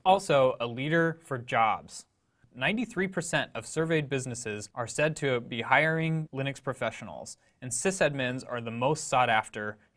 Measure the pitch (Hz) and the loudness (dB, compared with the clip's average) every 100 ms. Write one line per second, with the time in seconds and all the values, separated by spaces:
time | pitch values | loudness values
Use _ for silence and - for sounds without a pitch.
0 | 185 196 190 143 131 - 120 117 143 165 | 4 4 4 4 4 2 -4 -4 0 2
1 | 165 165 - 131 120 127 113 90 73 - | 2 0 -8 -8 0 4 4 2 -4 -18
2 | - _ _ _ _ 120 139 214 247 170 | -18 _ _ _ _ -4 -2 -2 -2 -2
3 | 190 190 - 151 127 113 - 156 165 160 | -2 -2 -2 -2 -2 -6 -6 -4 0 0
4 | 135 139 127 117 110 104 104 127 113 - | 0 -2 -4 -6 -6 -6 -8 -8 -6 0
5 | 151 151 139 123 120 117 113 131 156 160 | 0 0 0 0 -2 -6 2 4 6 2
6 | 160 160 156 135 135 131 - 123 117 - | 0 -2 -4 -4 -6 -4 -6 -4 -4 -4
7 | 104 67 - - _ _ 123 - 190 185 | -10 -12 -14 -16 _ _ -8 -4 -2 2
8 | 151 139 127 127 - 123 117 117 127 151 | 0 2 -2 -4 -6 -8 -6 0 0 0
9 | - 131 123 110 - 110 107 104 _ | 0 2 4 4 0 -4 -8 -10 _